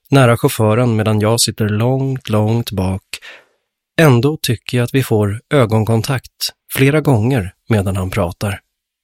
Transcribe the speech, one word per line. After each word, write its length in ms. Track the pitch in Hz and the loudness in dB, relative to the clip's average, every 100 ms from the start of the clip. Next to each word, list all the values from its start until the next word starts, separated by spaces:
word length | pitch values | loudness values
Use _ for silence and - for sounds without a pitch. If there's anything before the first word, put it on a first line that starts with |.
| _ | _
nära 260 | 139 120 117 | 4 4 2
chauffören, 600 | 143 - 107 110 123 110 | 0 0 0 2 2 0
medan 240 | 107 107 | 0 0
jag 200 | 107 117 | 2 2
sitter 280 | - - 107 | 0 -2 -2
långt, 600 | 104 120 131 135 131 - | 0 0 0 -2 -6 -2
långt 440 | 107 107 117 - | 0 2 0 -2
bak. 300 | 98 92 95 - - - - _ _ _ _ _ - | -4 -4 -4 -8 -16 -16 -20 _ _ _ _ _ 2
Ändå 360 | 156 120 139 156 | 4 4 0 -2
tycker 360 | - 110 - 123 | -6 -6 -4 -4
jag 60 | |
att 100 | 120 | 0
vi 80 | 135 | -2
får 400 | 127 107 104 110 - | 0 0 0 -4 -2
ögonkontakt 1000 | 147 107 110 107 113 - 127 - _ - - _ | 0 2 0 0 0 0 -6 -8 _ -12 -12 _
flera 280 | - 135 156 | 0 2 2
gånger 540 | 147 113 117 135 90 - - | 2 2 2 -2 -4 -12 -2
medan 280 | 110 95 95 | 0 0 -2
han 140 | 95 | -4
pratar. 500 | 107 87 - 104 98 _ _ _ _ | -2 -4 -4 -6 -6 _ _ _ _